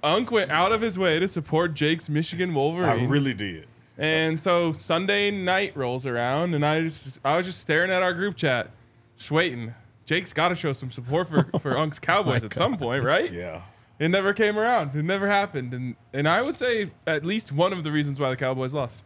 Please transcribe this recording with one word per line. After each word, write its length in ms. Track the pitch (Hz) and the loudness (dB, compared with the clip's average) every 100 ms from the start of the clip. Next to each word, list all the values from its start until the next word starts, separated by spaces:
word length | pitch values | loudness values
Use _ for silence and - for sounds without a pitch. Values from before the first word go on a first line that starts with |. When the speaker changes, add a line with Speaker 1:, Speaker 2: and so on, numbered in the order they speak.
Speaker 1:
Unc 280 | 143 185 240 | 2 0 2
went 200 | 233 156 | 0 2
out 220 | 151 190 | 2 2
of 80 | 220 | 2
his 180 | 226 185 | 0 0
way 200 | 185 160 | 2 2
to 80 | 185 | 0
support 460 | 175 147 156 175 | -2 0 0 0
Jake's 340 | 147 151 160 - | 2 0 0 0
Michigan 460 | 147 - 170 180 | -2 -2 -2 -2
Wolverines. 480 | 151 143 170 - 113 | 2 0 2 2 2
Speaker 2:
I 20 | |
really 300 | 127 143 139 | 4 2 2
did. 320 | 104 101 82 78 - _ - | -2 -6 -6 -14 -20 _ -4
Speaker 1:
And 420 | 156 160 160 160 | 0 2 0 0
so 320 | 190 175 170 | 2 2 2
Sunday 580 | 151 - 170 190 202 202 | -2 0 0 2 2 0
night 460 | 202 180 190 202 143 | 0 0 0 0 -2
rolls 300 | 127 127 131 | -4 -2 -2
around, 480 | 120 120 139 180 | 0 0 0 0
and 100 | 156 | 2
I 180 | 147 156 | 2 2
just, 380 | 165 156 139 - | 0 -4 -12 -4
I 120 | 135 160 | 0 0
was 100 | 180 | 0
just 140 | 175 | -6
staring 300 | - 156 185 | 0 2 2
at 120 | 185 | 2
our 100 | 185 | 0
group 240 | 170 202 - | 0 -4 0
chat, 340 | 151 123 - - _ _ _ _ | 0 0 -2 -12 _ _ _ _
just 140 | - | -2
waiting. 440 | 156 175 123 113 117 - _ | 0 0 -2 -10 -12 -20 _
Jake's 280 | - 165 180 | -2 -2 -2
gotta 220 | - 175 | 0 0
show 180 | 175 156 | 0 -4
some 180 | 131 127 | -4 -8
support 380 | 123 123 156 170 | -10 -2 -2 2
for, 200 | 156 156 | 2 2
Speaker 3:
<laughs> 60 | - | -2
Speaker 1:
for 160 | 143 131 | 0 0
Unc's 220 | 156 - | -2 -2
Cowboys 440 | - 185 185 127 | 2 2 4 0
Speaker 3:
My 40 | 113 | -2
Speaker 1:
at 80 | |
some 180 | - 185 | 0 0
Speaker 3:
God. 80 | 214 | 0
Speaker 1:
point, 240 | 123 135 | -2 0
right? 280 | 123 175 160 | 2 2 0
Speaker 2:
Yeah. 300 | 87 87 80 92 - _ _ | -4 -8 -10 -14 -20 _ _
Speaker 1:
It 100 | 160 | 0
never 240 | 190 196 | 2 2
came 260 | 196 214 214 | 2 2 2
around. 360 | 226 240 147 | 2 2 0
It 100 | 147 | -2
never 220 | 160 196 202 | -2 0 2
happened. 440 | 202 202 151 123 | 2 0 -4 -6
And, 220 | 123 127 - _ | -6 -6 -8 _
and 160 | 135 151 | 0 2
I 140 | 185 | 2
would 140 | 269 - | 0 -2
say 340 | 254 226 196 - - | -2 0 -4 -6 -2
at 180 | 156 | -2
least 280 | 160 220 - | -2 -4 -4
one 200 | 143 180 | 0 0
of 100 | 185 | 0
the 80 | 156 | -2
reasons 260 | 151 147 139 | 0 0 -2
why 100 | 139 | -2
the 60 | 127 | 0
Cowboys 380 | 131 131 131 | -2 -2 -4
lost. 280 | 147 123 - | -4 -6 -8